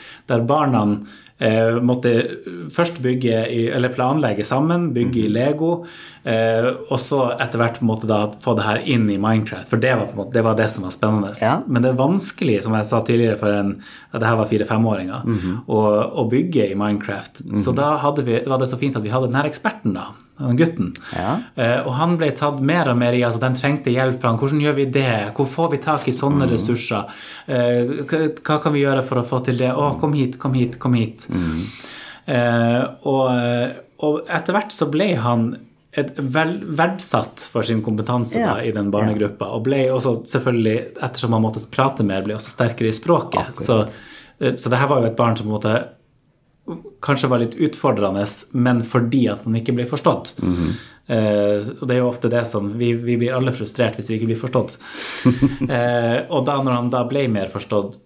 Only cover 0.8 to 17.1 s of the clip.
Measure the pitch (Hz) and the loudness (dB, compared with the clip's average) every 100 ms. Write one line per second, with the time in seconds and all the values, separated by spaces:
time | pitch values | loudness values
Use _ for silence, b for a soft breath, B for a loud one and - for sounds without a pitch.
0.8 | 104 104 - B B - 117 110 113 117 | 2 0 -6 B B -2 0 2 2 2
1.8 | 123 123 123 113 98 87 - 87 80 - | 2 2 2 2 0 -4 -12 -12 -6 -2
2.8 | 170 170 127 127 123 110 110 120 117 135 | -2 0 -2 0 2 0 0 0 0 0
3.8 | 123 127 127 151 120 101 - 131 156 175 | -2 0 0 2 0 0 0 0 2 2
4.8 | 170 123 123 123 107 107 135 151 165 170 | 0 0 0 2 2 2 2 0 0 -2
5.8 | 170 B B B - 113 113 113 123 127 | -6 B B B -2 0 2 2 0 -2
6.8 | - 127 - 143 123 - 120 117 117 - | -2 -2 0 0 0 0 -2 0 0 0
7.8 | 117 113 110 107 104 - - 110 104 110 | -2 0 2 2 0 -2 -2 0 2 0
8.8 | - 123 107 98 107 110 107 92 92 117 | 2 2 2 2 2 2 0 -6 -2 2
9.8 | 127 123 101 98 98 120 113 110 107 - | 2 2 -2 -6 -2 2 4 4 2 0
10.8 | 92 - 110 107 98 - 110 135 - 123 | -6 -2 2 2 0 0 0 0 2 2
11.8 | 127 127 139 196 - - 156 107 113 110 | 2 4 2 2 0 0 0 0 0 0
12.8 | 107 117 107 120 117 104 104 101 101 - | 0 0 2 2 2 2 0 0 0 -4
13.8 | B B B 113 113 113 107 110 104 110 | B B B -2 0 2 2 0 0 2
14.8 | 110 101 92 92 117 107 90 107 - 110 | 2 0 -4 -6 -4 -2 -2 -4 0 2
15.8 | 107 104 - 165 113 123 175 151 101 98 | 4 2 0 -2 0 0 2 2 0 0
16.8 | 104 104 - | -2 -2 -4